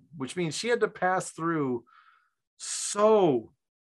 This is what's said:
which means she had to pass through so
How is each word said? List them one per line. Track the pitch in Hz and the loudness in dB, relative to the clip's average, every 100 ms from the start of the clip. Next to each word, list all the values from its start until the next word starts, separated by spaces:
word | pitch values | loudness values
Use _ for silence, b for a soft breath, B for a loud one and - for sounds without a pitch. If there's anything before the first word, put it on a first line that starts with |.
| _ 135 | _ -12
which | 131 180 | -8 -4
means | 170 - | -4 -4
she | 226 | -2
had | 240 | 0
to | 208 | -2
pass | - 185 185 - | -2 -2 0 -4
through | - 165 165 139 120 - b b b b b _ _ | -4 -2 0 0 -4 -8 b b b b b _ _
so | - - - 202 214 214 180 123 110 _ _ _ | -12 -8 -6 2 4 6 6 2 -2 _ _ _